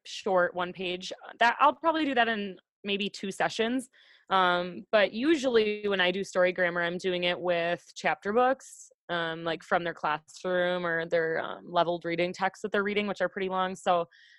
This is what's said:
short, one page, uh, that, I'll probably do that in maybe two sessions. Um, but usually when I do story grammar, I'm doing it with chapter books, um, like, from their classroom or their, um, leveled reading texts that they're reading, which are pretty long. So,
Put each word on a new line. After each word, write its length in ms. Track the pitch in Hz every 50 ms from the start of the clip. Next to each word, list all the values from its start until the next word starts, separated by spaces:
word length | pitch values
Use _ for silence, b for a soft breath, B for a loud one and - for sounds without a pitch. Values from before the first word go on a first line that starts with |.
| _
short, 500 | - - - - 214 190 180 175 170 -
one 180 | 175 180 175 180
page, 380 | 175 190 180 180 180 185 - -
uh, 200 | - - - - -
that, 180 | 226 240 233 -
I'll 120 | - 294 302
probably 300 | - - 330 311 320 311
do 100 | 285 269
that 140 | 240 233 226
in 300 | 226 208 202 202 185 180 _ _ _ _ -
maybe 240 | 202 202 202 202 196
two 220 | - - - 196
sessions. 580 | 185 - 160 165 - - 220 226 247 262 240 b b b b b b b b -
Um, 540 | 190 190 185 180 175 175 180 180 175 - - - -
but 200 | 214 202 190 -
usually 760 | 220 247 302 339 294 240 269 240 226 220 208 208 208 208 202
when 120 | 202 190
I 100 | 180 180
do 120 | 180 196 196
story 300 | - - 190 180 185 185
grammar, 300 | 185 185 175 170 175 170
I'm 160 | 170 175 180
doing 260 | 175 190 180 180 175
it 160 | 175 175 147
with 420 | 170 180 175 170 170 170 175 170 - - -
chapter 360 | - - 175 160 - - 196 208
books, 560 | 240 247 254 269 262 - - - - - - _ _ _ -
um, 360 | 170 175 165 165 160 165 170
like, 180 | 165 160 160 -
from 200 | - 196 180 170
their 100 | 170 160
classroom 920 | - - 160 151 156 - - - - - 185 180 180 175 180 180 180 175
or 220 | 170 165 165 165
their, 340 | 170 175 170 165 160 160 160
um, 320 | - - - 196 190 - 175
leveled 320 | 175 170 160 175 170 -
reading 300 | 170 170 165 175 180 185
texts 280 | - 190 190 - - -
that 100 | 208 -
they're 120 | 208 196
reading, 220 | 202 208 208 208
which 160 | 202 190 - 185
are 80 | 180
pretty 180 | - 202 190 185
long. 260 | 185 185 185 185 190
So, 320 | - - 202 180 175 170 b b b b b b